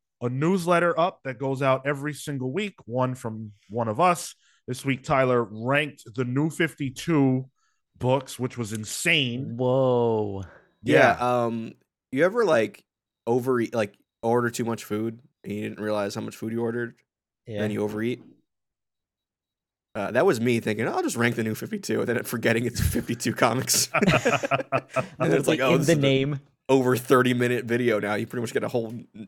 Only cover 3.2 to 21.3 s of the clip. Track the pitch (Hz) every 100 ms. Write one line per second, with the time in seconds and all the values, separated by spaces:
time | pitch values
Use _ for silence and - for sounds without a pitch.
3.2 | 117 110 107 101 - 113 113 110 180 170
4.2 | - - _ _ - 127 135 131 143 135
5.2 | 131 123 107 107 120 143 151 - - 110
6.2 | 123 127 160 151 165 - 139 - - 156
7.2 | 135 131 131 _ _ _ _ _ 123 139
8.2 | 135 - 123 123 107 110 104 - 170 165
9.2 | 123 120 113 117 127 131 131 120 117 110
10.2 | 104 98 92 - _ _ 110 139 127 113
11.2 | 123 123 117 113 113 - _ _ _ 131
12.2 | 175 240 202 123 107 - _ _ _ _
13.2 | - 123 127 123 110 117 104 - _ _
14.2 | 113 120 117 117 113 113 - 107 113 117
15.2 | _ _ - 104 110 107 107 104 101 110
16.2 | 110 - 110 117 117 120 117 - _ _
17.2 | _ _ - 104 107 104 104 107 117 127
18.2 | - - _ _ _ _ _ _ _ _
19.2 | _ _ _ _ _ _ _ - 95 117
20.2 | 190 123 120 117 113 107 139 370 339 117
21.2 | 120